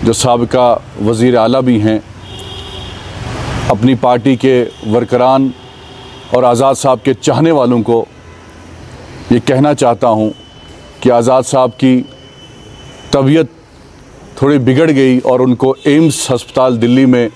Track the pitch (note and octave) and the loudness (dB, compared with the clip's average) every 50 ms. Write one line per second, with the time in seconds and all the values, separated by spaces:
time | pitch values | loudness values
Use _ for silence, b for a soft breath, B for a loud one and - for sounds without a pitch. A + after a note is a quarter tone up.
0 | - A2+ A2+ - - B2+ A#2+ A#2+ A#2+ G#2+ - C3 B2 A#2+ A#2 - - - - G#2+ | 2 0 0 0 0 0 0 0 0 0 0 2 2 2 2 0 -4 -12 -10 -6
1 | G#2 G#2 A#2 A2 A#2 B2+ B2 A#2 A2 A2+ B2 C3 C3 B2+ B2 A2 G#2 G#2+ A2 A2 | -4 -2 0 2 2 2 2 2 2 2 2 0 2 0 0 2 2 0 -2 -2
2 | - - - - - - - - - - - - - - - - - - - - | -6 -10 -20 -20 -20 -18 -18 -16 -16 -16 -16 -16 -16 -16 -16 -16 -16 -16 -16 -16
3 | - - - - - - - - - - - - - - B2+ G2+ A2 B2+ C3+ A2+ | -16 -16 -14 -14 -12 -12 -10 -10 -8 -8 -6 -6 -4 -4 -2 0 0 0 0 2
4 | - B2+ B2 B2 G#2 C3+ C3+ A2 - C3 C3 B2 A#2+ - - - - A2 G#2+ A#2+ | 2 0 0 2 2 0 -2 0 0 0 2 2 0 -2 -6 -12 -6 -2 -2 -2
5 | A#2+ A#2 B2 B2 B2 B2+ C3+ C3+ C3+ C3+ B2 - - - - - - - - - | 0 0 0 0 2 2 2 2 0 -2 -4 -8 -18 -20 -20 -20 -20 -20 -20 -20
6 | - - - - - - - B2 B2 B2 A#2+ A#2 C3+ C3+ C3+ - - C#3 C3 A#2+ | -20 -20 -20 -20 -14 -4 -2 0 2 2 2 2 2 0 0 0 0 0 0 0
7 | - C#3+ C3 - - - C3+ A#2+ D3+ E3 E3 D3 B2+ A#2+ B2 A#2+ A2 A#2 A#2 A#2 | 0 -2 -2 -2 -2 -2 0 2 2 2 2 2 2 2 0 0 0 0 0 0
8 | A2 - - - - - - - - - - - - - - - - - - - | -2 -4 -10 -20 -20 -20 -20 -20 -20 -20 -20 -20 -20 -20 -20 -20 -20 -20 -20 -20
9 | - - - - - - A#2+ A#2+ - - C#3 B2+ C#3 D3 D3 - C#3+ B2 A#2 G#2 | -20 -20 -20 -20 -2 0 0 0 2 0 0 2 2 0 2 2 2 0 0 2
10 | - A#2+ A2 A2 A2 A2 - - - - - - - - - - - - - - | 0 0 0 0 0 -4 -4 -8 -20 -20 -20 -20 -20 -20 -20 -20 -20 -20 -20 -2
11 | - B2+ A#2+ A#2+ A#2 A#2+ C3 C3 B2+ - - C3+ B2+ B2+ A#2 - - C3 B2+ B2+ | 0 2 2 2 2 2 2 0 0 0 0 0 0 0 -2 0 0 2 2 2
12 | A#2+ - - - - - - - - - - - - - - - - - - - | 0 -4 -14 -20 -20 -20 -20 -20 -20 -20 -20 -20 -20 -20 -20 -20 -20 -20 -20 -20
13 | - - - C#3 C3+ C3 D3 D#3+ D#3+ - - - - - - - - - - - | -8 -4 -2 0 2 2 2 2 0 -2 -6 -20 -20 -20 -20 -20 -20 -20 -20 -20
14 | - - - - - - - - - C#3 D3+ C#3+ B2 A#2 C3 C3 E3 E3 D3+ C3+ | -20 -20 -20 -20 -20 -20 -6 -2 0 2 2 2 2 2 2 2 2 2 2 2
15 | C#3 C3 B2+ B2+ - - B2 B2+ B2+ B2+ B2 A2+ C#3 C3+ C3+ - - D3+ C#3+ D3+ | 2 2 2 0 0 0 0 2 2 0 0 0 0 0 -2 0 0 0 2 4
16 | E3 D#3+ C3+ - - - C3 A#2+ - - - - B2+ B2+ B2 A2+ A2 A#2+ A#2+ C3 | 2 2 0 -2 -4 -4 -4 -4 -4 -4 -2 0 0 0 0 0 0 2 2 4
17 | C3+ B2+ B2+ B2 A#2+ G#2+ - | 4 4 4 2 0 -2 -4